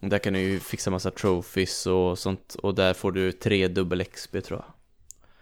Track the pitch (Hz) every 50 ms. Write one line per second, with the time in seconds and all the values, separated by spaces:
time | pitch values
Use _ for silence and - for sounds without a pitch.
0 | - 98 101 98 - 101 95 95 95 95 98 92 - - - - - 101 92 92
1 | - 95 - - - 101 92 87 - - - 98 92 - - - - 92 92 92
2 | 90 90 90 - - 98 95 - - - - - - 101 95 95 95 92 92 -
3 | - 98 90 95 92 92 87 - - 110 101 98 92 90 87 95 92 85 90 90
4 | 87 - - - - - - 98 - - 87 - - - - _ _ _ _ _
5 | - - - _ _ _ - _